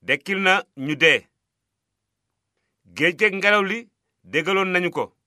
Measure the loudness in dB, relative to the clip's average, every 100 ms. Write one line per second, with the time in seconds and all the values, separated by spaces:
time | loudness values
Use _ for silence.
0 | -2 -4 -2 -2 2 2 0 -10 -8 2
1 | 4 4 -2 _ _ _ _ _ _ _
2 | _ _ _ _ _ _ _ _ _ 0
3 | 0 2 -2 0 0 0 0 -6 -10 _
4 | _ _ -6 -4 -2 -2 0 -2 -2 -6
5 | -8 _